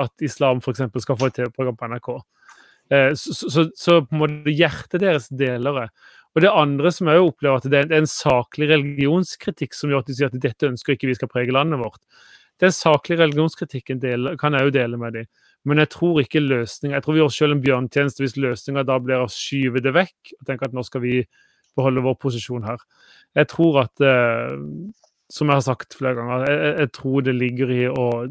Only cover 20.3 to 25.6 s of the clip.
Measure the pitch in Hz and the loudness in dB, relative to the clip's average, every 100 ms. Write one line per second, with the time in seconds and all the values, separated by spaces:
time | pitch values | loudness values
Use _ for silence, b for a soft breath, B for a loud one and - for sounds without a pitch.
20.3 | - 131 131 135 127 120 131 123 127 117 | -14 -10 -6 -6 -8 -8 -6 -2 -2 -2
21.3 | _ _ _ _ - 131 131 131 123 139 | _ _ _ _ -2 0 0 0 -2 -4
22.3 | 120 110 123 107 120 _ b b b b | -6 -8 -8 -8 -10 _ b b b b
23.3 | - - - 165 143 117 - 139 127 120 | 0 0 2 4 4 2 2 4 4 2
24.3 | 117 123 139 147 156 190 - _ _ _ | 0 -4 -8 -10 -12 -14 -18 _ _ _
25.3 | - 151 139 | -4 2 2